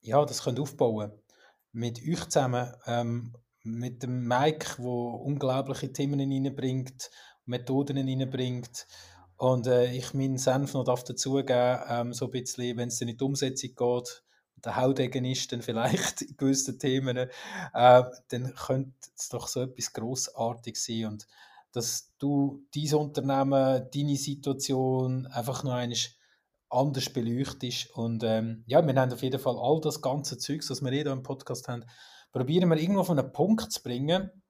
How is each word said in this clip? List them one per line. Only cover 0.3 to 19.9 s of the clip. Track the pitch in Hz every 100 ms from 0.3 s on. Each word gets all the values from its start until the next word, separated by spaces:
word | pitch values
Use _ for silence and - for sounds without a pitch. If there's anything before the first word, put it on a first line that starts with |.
| -
können | - 123
aufbauen, | 143 - 127 110 104 - _ _ - _ _
mit | 117 120 120 156
euch | 175 -
zusammen, | - 131 123 123 - -
ähm, | 120 120 120 117 117 _ _
mit | 113 113 123 120
dem | 127 127 120
Mike, | 123 143 156 - -
wo | 123 123 120
unglaubliche | 117 - 143 135 131 135 131 135
Themen | - 143 143
reinbringt, | 139 135 135 139 131 131 127 - - - - _
Methoden | - 123 123 131 143 143
reinbringt, | 135 131 131 131 127 123 120 - - - - - - _
und, | 127 127 117
äh, | 123 123
ich | 127 127
meinen | 139 135 131
Senf | 131 131 139
noch | 139
darf | 131 123
dazugeben, | - 127 139 135 131 123 123 123 -
ähm, | 120 120
so | 117 127
ein |
bisschen, | 127 123 - 123 117
wenn's | 120 117
dann | 120
in | 117
die |
Umsetzung | 135 139 131 131 127 -
geht, | 123 123 123 - _ _ _ _
der | - 127
Haudegen | 127 135 127 135
ist, | 127 127 -
dann | 120
vielleicht | 120 113 120 190 - -
<laughs> |
in | - -
gewissen | 135 135 - 117
Themen, | 143 131 131 123
äh, | 127 - - - 160
dann | 120 123 123 127 - _ 123 127
könnte | - - 131 135 - - -
es | -
doch | 120 -
so | -
etwas | 131 127 120